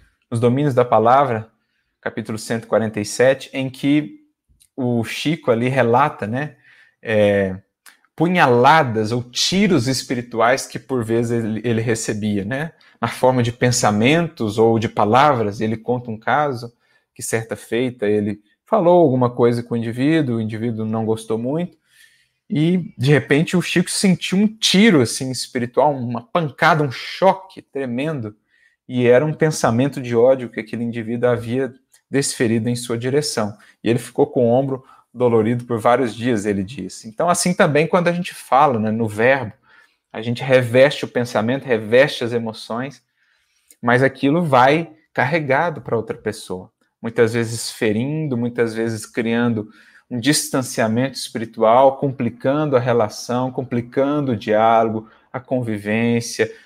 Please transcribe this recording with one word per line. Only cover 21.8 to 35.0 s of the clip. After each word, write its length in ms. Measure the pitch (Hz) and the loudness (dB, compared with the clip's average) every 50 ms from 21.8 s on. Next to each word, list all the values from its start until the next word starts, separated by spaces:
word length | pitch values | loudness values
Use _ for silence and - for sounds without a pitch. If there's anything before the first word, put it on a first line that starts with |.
| _ _ _ _ - _ _ _ _ _ _ _ _ - | _ _ _ _ -20 _ _ _ _ _ _ _ _ -6
e 440 | - 143 156 170 180 180 160 - - - | -2 0 0 2 0 0 -2 -6 -8 -2
de 140 | 123 143 | 2 4
repente 440 | 151 135 131 - 147 143 175 - - | 4 4 4 2 0 0 0 2 0
o 60 | 175 | -2
Chico 280 | - - - - 175 - | -2 0 -2 -2 -2 -2
sentiu 480 | - - - 190 175 - - - 180 190 | -2 0 2 2 2 2 -2 -2 0 2
um 100 | 214 214 | 0 0
tiro 540 | 220 - - - - 185 214 233 180 139 | 0 -2 -2 2 4 6 6 6 6 6
assim, 300 | 117 - - - 135 131 | 4 2 0 -6 -6 -6
espiritual, 600 | 123 - - - - 123 120 120 - - 135 151 143 | -6 -8 -10 -6 -6 -6 -6 -2 0 2 2 2 2
uma 280 | 131 117 123 120 113 | -2 -6 -6 -6 -8
pancada, 600 | - _ - 175 165 135 - - 160 160 170 156 151 | -8 _ -4 -2 -2 -2 -4 0 2 2 4 4 0
um 80 | 135 | -2
choque 720 | 117 - - - - - 180 190 180 - - - - - | -4 -8 -12 -12 -4 2 2 2 2 0 -6 -20 -20 -20
tremendo, 760 | - _ - 139 135 123 117 127 143 160 156 131 110 104 - _ _ _ _ _ _ _ _ _ _ - | -20 _ -8 -8 -6 -4 -4 -4 -4 -4 -4 -6 -8 -10 -12 _ _ _ _ _ _ _ _ _ _ -6
e 200 | 127 123 123 117 | -2 2 4 6
era 180 | 123 127 151 | 6 6 4
um 80 | 156 151 | 2 -2
pensamento 680 | - 160 156 156 - - 127 113 120 135 143 135 139 | 0 0 0 0 0 0 0 2 2 0 0 -2 -6
de 140 | 123 120 120 | -8 -2 2
ódio 340 | 113 120 131 135 131 123 113 | 4 4 4 4 2 0 -8
que 100 | - - | -8 -10
aquele 240 | 107 - - 113 117 | -10 -8 -8 -6 -6
indivíduo 460 | 120 110 120 107 107 120 117 123 123 | -6 -6 -6 -6 -6 -4 -2 0 0
havia 440 | 120 110 110 113 120 131 135 117 131 _ _ _ _ _ _ _ | 0 0 -2 -4 -4 -4 -4 -4 -8 _ _ _ _ _ _ _
desferido 580 | - 139 139 - - - 131 110 117 117 110 120 | -2 -2 -2 -2 -2 -2 0 0 2 0 0 -2
em 80 | 120 | -4
sua 220 | 120 - - 120 117 | -4 -4 -6 -6 -4
direção. 600 | 123 131 131 147 147 - - 120 107 101 101 _ _ _ _ _ | -4 -2 -2 -2 -2 -2 -4 -4 -4 -4 -6 _ _ _ _ _
E 80 | - 107 | -2 0
ele 100 | 117 120 | 0 0
ficou 280 | - - - - 143 139 | -2 -6 0 0 0 0
com 180 | - 135 120 | 2 0 2
o 60 | 117 | 2
ombro 320 | 117 131 139 135 135 127 - _ - _ | 2 2 0 -2 -6 -8 -10 _ -20 _